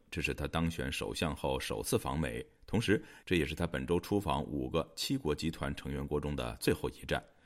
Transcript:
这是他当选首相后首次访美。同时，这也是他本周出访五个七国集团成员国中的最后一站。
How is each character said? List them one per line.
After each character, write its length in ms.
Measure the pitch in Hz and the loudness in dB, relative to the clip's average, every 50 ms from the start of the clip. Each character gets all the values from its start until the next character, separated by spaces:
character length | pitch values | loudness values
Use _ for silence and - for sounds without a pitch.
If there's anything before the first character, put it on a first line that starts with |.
| _ _ | _ _
这 140 | - - 73 | -6 -4 -2
是 100 | - 65 | -2 -2
他 140 | - 73 | -2 -4
当 240 | 73 - 85 82 82 | -2 0 0 0 0
选 220 | 82 - 69 69 69 | 0 -2 -2 -4 -4
首 200 | - - 52 - | -4 -4 -4 -2
相 220 | - - 80 71 | -2 -2 -2 0
后 240 | - - 71 65 67 | 0 -2 0 0 0
首 240 | - - - 53 - | -2 -2 -4 -4 0
次 160 | - - 117 | 0 0 0
访 180 | - 67 67 | 2 0 -2
美。 300 | 76 80 64 57 60 - - _ _ - - | 0 0 -2 -2 -6 -8 -12 _ _ -6 -2
同 120 | - 104 | 0 2
时， 240 | - - 101 - - - - - - | 4 4 4 4 2 -2 -14 -14 -2
这 80 | - 92 | 2 4
也 100 | 87 73 | 4 4
是 80 | - 78 | 2 0
他 140 | - 85 | 0 -2
本 180 | 82 - 67 65 | 0 0 -2 0
周 140 | 65 85 87 | 2 2 2
出 220 | - - 101 101 | 2 2 2 2
访 240 | 92 82 67 71 71 | 2 2 2 0 0
五 260 | - 71 71 64 64 | -2 -2 -2 -2 0
个 180 | 64 82 - - - | 2 0 0 0 -4
七 220 | - - - 139 | -6 -2 0 0
国 180 | 131 - 76 73 | 0 2 2 2
集 160 | 73 - 80 | 2 0 -2
团 240 | 80 - - 69 73 | -2 -2 -2 -2 -2
成 160 | - - 67 | -4 -4 -4
员 160 | 71 67 69 | -4 -4 -2
国 140 | 69 73 73 | 0 0 0
中 160 | 73 73 73 | 0 0 -2
的 200 | 65 60 60 58 - | -2 -2 -4 -4 -2
最 120 | - - - | 2 2 2
后 160 | - - 65 | 2 0 -4
一 140 | - - - | -6 -6 -4
站。 160 | - 73 67 - - - _ - | -2 -2 -2 -2 -4 -14 _ -20